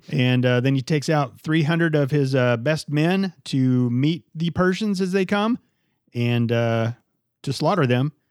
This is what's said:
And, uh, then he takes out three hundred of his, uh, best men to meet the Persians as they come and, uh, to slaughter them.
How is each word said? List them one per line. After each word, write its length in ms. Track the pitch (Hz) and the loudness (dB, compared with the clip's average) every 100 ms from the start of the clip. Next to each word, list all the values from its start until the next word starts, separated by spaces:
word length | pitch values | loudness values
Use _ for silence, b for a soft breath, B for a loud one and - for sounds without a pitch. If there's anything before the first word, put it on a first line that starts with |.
| - | -4
And, 340 | 135 127 127 | -2 2 2
uh, 160 | 123 123 | 2 2
then 140 | 127 | 2
he 80 | 135 | 0
takes 260 | 123 151 139 | 0 -2 0
out 320 | 151 139 - | 0 -2 -6
three 220 | - 156 | -2 0
hundred 320 | 147 170 165 | 2 2 2
of 160 | 151 139 | 0 0
his, 240 | 147 135 | 0 0
uh, 220 | 131 123 120 | 2 2 2
best 340 | 123 156 - | 0 -2 -2
men 420 | 147 160 190 196 - | 0 0 0 -2 -8
to 440 | - 139 127 127 123 | -6 0 2 2 0
meet 340 | 120 143 180 - | 0 0 -2 -8
the 160 | 156 170 | -6 -4
Persians 500 | 160 180 185 214 190 | 0 0 0 -2 -2
as 120 | 185 | -2
they 120 | 190 | -2
come 340 | 185 202 214 262 _ _ _ _ _ | 0 -2 -2 -4 _ _ _ _ _
and, 380 | 120 120 120 117 | -4 0 0 0
uh, 420 | 117 117 113 117 120 _ _ _ _ | 0 0 0 -2 -6 _ _ _ _
to 100 | - | -8
slaughter 340 | 127 151 190 135 | -2 0 2 2
them. 260 | 123 143 - _ | 2 0 -4 _